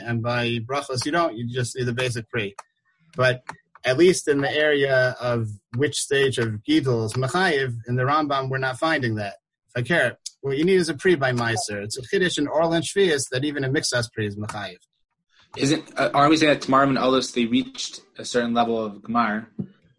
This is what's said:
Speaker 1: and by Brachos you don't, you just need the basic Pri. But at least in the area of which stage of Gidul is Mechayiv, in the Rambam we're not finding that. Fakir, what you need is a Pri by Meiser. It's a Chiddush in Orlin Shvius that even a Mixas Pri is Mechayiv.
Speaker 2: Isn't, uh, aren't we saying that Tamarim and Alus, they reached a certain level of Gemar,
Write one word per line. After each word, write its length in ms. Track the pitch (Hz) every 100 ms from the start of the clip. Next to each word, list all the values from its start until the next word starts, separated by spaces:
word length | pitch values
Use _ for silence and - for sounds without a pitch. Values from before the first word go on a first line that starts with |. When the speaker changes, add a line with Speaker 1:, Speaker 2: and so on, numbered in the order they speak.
Speaker 1:
and 180 | 120 117
by 380 | 120 120 120 120
Brachos 440 | 117 143 143 127 151
you 60 |
don't, 240 | 170 165 113
you 120 | 120
just 240 | 127 123 131
need 100 | 123
the 80 |
basic 360 | 117 127 120 110
Pri. 260 | 117 101 - - _ _ _ _ -
But 280 | 127 123 - - _ _
at 140 | 123 135
least 300 | 180 - -
in 140 | 139
the 100 | 139
area 640 | 151 151 143 139 131 127 -
of 300 | 123 120 107 101 _ 120
which 200 | 113 -
stage 420 | - 139 135 123
of 240 | 113 104 -
Gidul 380 | 156 131 117 110
is 80 |
Mechayiv, 640 | 127 127 180 185 143 131 117 120
in 80 | 123
the 80 |
Rambam 460 | 131 151 147 135 135
we're 100 | 131
not 180 | 131 123
finding 380 | 160 151 123 107
that. 200 | 101 - _ _ _ 123
Fakir, 420 | 123 170 123 - - _
what 160 | 139 139
you 60 |
need 120 | 175 185
is 140 | 160
a 40 |
Pri 220 | 151 190 160
by 160 | 131
Meiser. 520 | 123 117 110 - 101
It's 140 | 104 131
a 40 |
Chiddush 340 | 120 196 180 -
in 100 | 143
Orlin 360 | 147 165 165
Shvius 460 | 160 196 190 143 -
that 120 | 127
even 200 | 147 143
a 60 | 135
Mixas 420 | 139 - 123 113
Pri 140 | - 104
is 100 | 101
Mechayiv. 400 | 107 107 98 90 _ _ _ _ _ _ _ -
Speaker 2:
Isn't, 280 | 139 156 - -
uh, 140 | 135
aren't 160 | 139 147
we 80 | 156
saying 220 | 156 135
that 20 | -
Tamarim 220 | 135 139
and 80 | 131
Alus, 340 | 123 131 123
they 140 | 123 113
reached 560 | 123 127 - - - - -
a 80 | 107
certain 280 | 123 120
level 300 | 117 117 117
of 120 | 110 101
Gemar, 500 | - 117 110 107 113 - - _ _